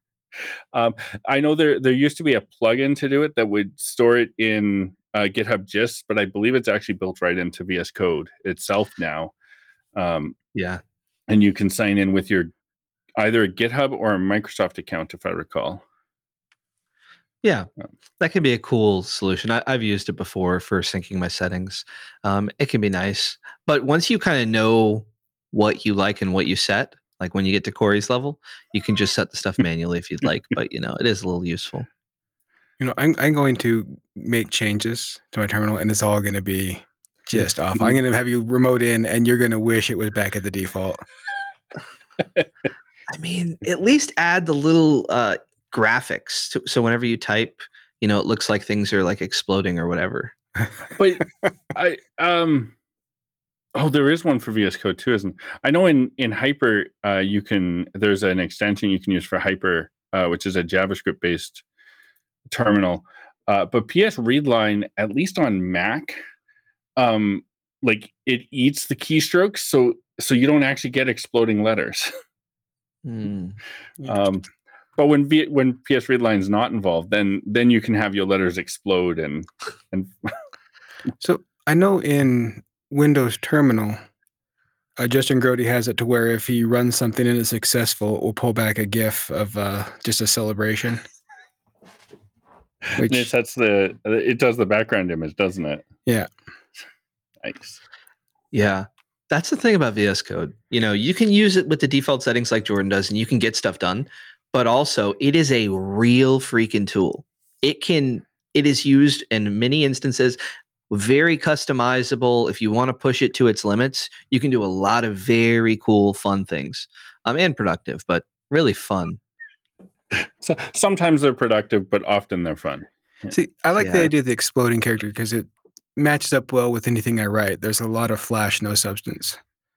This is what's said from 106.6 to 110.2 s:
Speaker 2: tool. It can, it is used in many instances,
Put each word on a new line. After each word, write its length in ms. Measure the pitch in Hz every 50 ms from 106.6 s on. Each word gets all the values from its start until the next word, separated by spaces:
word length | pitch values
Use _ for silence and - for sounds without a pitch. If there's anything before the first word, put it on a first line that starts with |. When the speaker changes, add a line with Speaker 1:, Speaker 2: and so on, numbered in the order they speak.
| 113 110 - 110 101
Speaker 2:
tool. 400 | 95 - 104 92 - - - - _ _ _ _ _ _ _
It 220 | - 139 151 - -
can, 420 | - 180 156 139 131 123 107 - _ _ _ _ _ -
it 120 | 147 143
is 200 | 147 139 - -
used 360 | 143 135 139 143 147 139 - - -
in 280 | 113 110 104 104 101 104
many 260 | 117 123 139 156 151
instances, 540 | 139 131 127 - 139 120 -